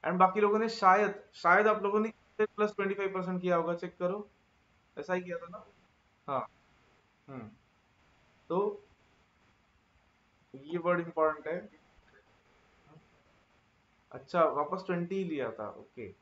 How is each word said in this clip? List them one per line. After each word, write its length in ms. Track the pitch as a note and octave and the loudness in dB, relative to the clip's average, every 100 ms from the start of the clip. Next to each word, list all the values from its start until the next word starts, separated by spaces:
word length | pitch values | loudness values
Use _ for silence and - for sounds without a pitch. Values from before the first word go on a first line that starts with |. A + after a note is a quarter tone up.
And 160 | - F3+ | -2 4
बाकी 220 | F#3 G3 | 4 6
लोगों 180 | G#3 G#3+ | 2 2
ने 100 | A3+ | 0
शायद, 540 | - F#3+ F#3+ G#3 - - | 4 6 6 4 -2 -14
शायद 340 | - F3 F#3 G#3+ | -2 4 6 6
आप 160 | G#3 | 2
लोगों 160 | G3+ G#3 | 0 0
ने 100 | A3 | -2
कितने 360 | - _ _ G#3+ | -6 _ _ -2
प्लस 300 | - G#3 G#3 | 2 -2 0
ट्वेंटी 200 | G3 G3 | -4 -2
फाइव 180 | G3 | -4
परसेंट 280 | F#3+ F3+ F3+ | -4 -4 -2
किया 140 | F3+ F3 | 2 2
होगा, 180 | E3 E3+ | 2 -4
check 220 | F3 - | -6 -4
करो, 320 | F3+ G3+ G#3 _ _ _ _ _ _ - | -4 -4 -8 _ _ _ _ _ _ -14
ऐसा 160 | D3 | -4
ही 80 | F#3 | -4
किया 160 | F3+ E3+ | -4 -10
था 100 | E3+ | -10
ना? 180 | G#3 - _ _ _ _ _ - | -18 -18 _ _ _ _ _ -6
हाँ। 200 | C3+ A2+ _ _ _ _ _ _ _ - | -6 -6 _ _ _ _ _ _ _ -16
हम्म। 220 | C3 G#2+ - _ _ _ _ _ _ _ _ _ | -14 -14 -18 _ _ _ _ _ _ _ _ _
तो 340 | F3 G#3 G3+ - _ _ _ _ _ _ _ _ _ _ _ _ _ _ _ _ C3+ | -2 -2 -4 -16 _ _ _ _ _ _ _ _ _ _ _ _ _ _ _ _ -20
ये 220 | C#3+ E3+ | -8 -4
word 220 | E3 F3 | 0 0
important 480 | E3+ D#3+ D#3 D3+ - | 0 2 0 0 -6
है। 360 | F3 - - _ _ _ - _ _ _ _ _ _ _ D#3+ _ _ _ _ _ _ _ _ _ _ _ | -8 -8 -20 _ _ _ -20 _ _ _ _ _ _ _ -20 _ _ _ _ _ _ _ _ _ _ _
अच्छा, 320 | C3+ - F3 | -20 -6 2
वापस 400 | D#3+ C#3+ D3 F#3 - | 2 2 -2 -4 -4
ट्वेंटी 300 | F3 F3 F#3+ | -4 -2 -4
ही 80 | |
लिया 280 | F#3 D3+ A#2+ | -4 -4 -4
था, 180 | A2 G#2 | -6 -10
ओके। 380 | - - - G#2+ F2 | -12 -18 -16 -16 -14